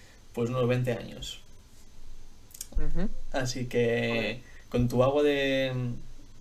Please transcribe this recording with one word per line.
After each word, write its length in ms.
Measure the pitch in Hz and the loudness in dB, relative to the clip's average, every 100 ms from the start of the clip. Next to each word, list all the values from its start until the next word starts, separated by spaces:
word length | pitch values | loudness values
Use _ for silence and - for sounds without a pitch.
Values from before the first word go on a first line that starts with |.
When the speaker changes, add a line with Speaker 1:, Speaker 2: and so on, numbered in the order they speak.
| - - - | -20 -20 -12
Speaker 1:
pues, 160 | - 120 | -4 -2
unos 160 | 127 120 | 0 0
veinte 260 | 123 123 | 2 0
años. 480 | 110 - - - - - - - - - - - - - - - - - | -4 -6 -12 -14 -14 -16 -20 -20 -20 -16 -12 -10 -10 -12 -16 -18 -16 -4
Speaker 2:
Ujú. 360 | - 151 165 202 - - | 4 6 6 6 2 0
Speaker 1:
Así 340 | 143 123 131 120 | -2 -2 -4 -2
que 420 | 120 117 117 117 | 0 2 2 0
Speaker 2:
Joder. 320 | 117 107 123 - - - | 0 -2 -6 -12 -20 -4
Speaker 1:
con 180 | 123 120 | 0 2
tu 160 | 120 | 4
agua 200 | 127 143 | 4 4
de, 500 | 147 139 139 135 131 127 123 120 - - - - | 4 2 2 0 0 -2 -4 -6 -10 -12 -16 -18